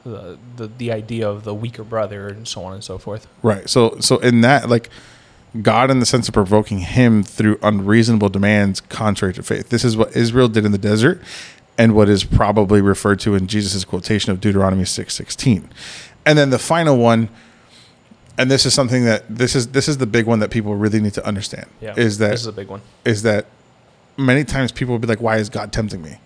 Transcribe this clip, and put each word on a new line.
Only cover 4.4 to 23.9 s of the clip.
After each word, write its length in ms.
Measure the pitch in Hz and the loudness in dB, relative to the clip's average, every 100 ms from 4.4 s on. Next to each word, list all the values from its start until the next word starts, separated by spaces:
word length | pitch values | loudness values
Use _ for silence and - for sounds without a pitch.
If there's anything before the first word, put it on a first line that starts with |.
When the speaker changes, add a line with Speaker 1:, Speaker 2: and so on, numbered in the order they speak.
Speaker 2:
that, 280 | 117 139 113 | 6 4 2
like, 220 | 117 - - - - _ _ _ 117 | -2 -2 -20 -20 -20 _ _ _ -4
God, 300 | 107 110 131 | 0 2 4
in 80 | 131 | 2
the 60 | 120 | 2
sense 240 | 131 110 | 0 0
of 40 | |
provoking 460 | 110 95 107 107 101 | 0 2 2 2 -4
him 440 | 87 127 123 110 | -2 4 4 4
through 360 | 98 - 107 104 | 0 0 0 2
unreasonable 680 | 104 104 98 110 113 113 101 | 0 0 2 4 4 2 2
demands 500 | 98 101 104 101 95 | 2 2 4 2 -2
contrary 540 | - - 110 98 98 | -8 -4 -2 0 -2
to 100 | 87 | -4
faith. 240 | - 107 95 | -6 -6 -2
This 160 | 117 | 0
is 140 | 123 110 | 0 0
what 180 | 113 - | 0 0
Israel 320 | 117 120 123 | 0 2 2
did 160 | 110 | 2
in 80 | 107 | 0
the 60 | 101 | 0
desert, 440 | 101 107 120 180 - - - - _ - | 0 2 2 0 -8 -18 -20 -20 _ 2
and 160 | 113 | 4
what 140 | 107 101 | 6 6
is 160 | 101 | 4
probably 560 | 92 - 104 104 101 104 | 2 2 2 2 4 4
referred 400 | 98 95 107 98 | 4 2 2 0
to 140 | - 101 | 2 0
in 120 | 92 | 0
Jesus' 360 | 107 101 95 | -4 -4 -4
quotation 480 | 92 90 - 107 - | -6 -8 -4 -4 -2
of 80 | 95 | -2
Deuteronomy 460 | 104 98 95 95 90 | 0 2 2 0 -2
six 280 | - 92 | -6 -8
sixteen. 560 | - - - - 101 - - - - - - - | -10 -10 -4 0 0 -2 -20 -20 -18 -20 -6 2
And 120 | 151 | 4
then 140 | 139 | 4
the 60 | 127 | 0
final 380 | - 165 165 131 | 0 0 2 4
one, 300 | 117 113 113 - - _ _ - _ _ _ _ _ - | 4 4 0 -8 -20 _ _ -20 _ _ _ _ _ -4
and 120 | 127 | 0
this 160 | 135 135 | 2 2
is 80 | |
something 320 | 120 127 127 120 | 0 0 2 2
that, 180 | 107 - | 0 -2
this 260 | - 127 143 | -4 -2 0
is, 120 | 117 | -2
this 180 | 139 135 | -2 -2
is 100 | 143 | -2
the 80 | 127 | -2
big 180 | 117 113 | 0 0
one 140 | 117 | 0
that 100 | 107 | 0
people 240 | 117 104 104 | -4 -4 -2
really 240 | 104 107 | 0 0
need 140 | 107 98 | -2 -4
to 100 | - | -6
understand, 420 | 101 101 - - _ | -6 -8 -12 -18 _
Speaker 1:
Yeah, 140 | 110 101 | -12 -2
Speaker 2:
is 200 | 117 101 | 0 0
that, 120 | 107 | -2
Speaker 1:
this 100 | 117 | -2
is 60 | 117 | -6
a 40 | |
big 160 | 107 101 | -12 -14
one. 120 | 98 - _ - | -16 -18 _ -4
Speaker 2:
is 180 | 107 | 0
that 220 | 110 104 - _ _ _ _ | 0 -2 -4 _ _ _ _